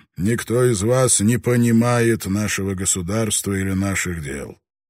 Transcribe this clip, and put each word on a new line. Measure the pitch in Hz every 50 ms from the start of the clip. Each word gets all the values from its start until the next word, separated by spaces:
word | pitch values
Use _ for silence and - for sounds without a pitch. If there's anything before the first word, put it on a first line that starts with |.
| _ _ -
Никто | - 87 107 117 101 - - 110 123 127
из | 123 117 90
вас | 101 117 127 131 131 120 - -
не | 101 110 123
понимает | 113 - 123 123 120 120 117 117 113 117 120 120 120 117 117 113 101 -
нашего | 95 98 104 107 95 - - 98 98 98
государства | 90 95 - - 95 87 85 104 113 113 104 - - - 101 98
или | 95 95 98 95
наших | 92 98 98 95 - - 90 87 82 73
дел. | 71 69 69 65 - - _ _ _ _ _ _